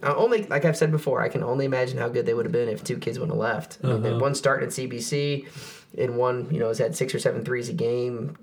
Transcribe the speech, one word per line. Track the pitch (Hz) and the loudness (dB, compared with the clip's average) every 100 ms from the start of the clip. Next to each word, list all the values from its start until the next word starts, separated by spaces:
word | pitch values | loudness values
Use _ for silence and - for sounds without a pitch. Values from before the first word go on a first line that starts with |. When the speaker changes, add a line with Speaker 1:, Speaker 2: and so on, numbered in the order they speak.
Speaker 1:
uh, | 139 143 | -2 2
only, | 233 226 | 4 4
like | 196 147 | 2 2
I've | 160 156 | 2 4
said | 156 | 2
before, | 156 143 123 | 2 2 0
I | 113 | 0
can | - | 0
only | 117 131 139 | -2 0 0
imagine | 131 127 127 | 0 0 0
how | 120 | 0
good | 120 117 | 0 0
they | |
would | 117 113 | 0 2
have | |
been | 117 117 | 0 0
if | 107 | -2
two | - 120 | -4 -4
kids | - 113 | -4 -4
wouldn't | 110 107 | -2 0
have | |
left. | 113 110 - - | 0 -2 -6 -4
I | 131 | 0
mean, | 110 113 | 2 2
Speaker 2:
Uh-huh. | 113 | 2
Speaker 1:
one | 135 143 | 2 2
starting | 139 135 127 | 2 2 0
at | |
C | - 127 | -4 -6
B | 117 | -6
C, | - 143 143 139 - - - - - - | -2 0 0 -2 -6 -16 -16 -18 -14 -2
and | 123 120 | 0 2
one, | 127 123 123 | 2 2 0
you | 156 | 0
know, | 113 | 0
has | 113 | 2
had | 117 - | 0 0
six | 131 | -2
or | 117 | 0
seven | 127 120 | 0 -2
threes | - 123 123 | -2 -4 -4
a | |
game, | 113 117 123 123 120 143 - | -2 0 0 -2 -4 -8 -10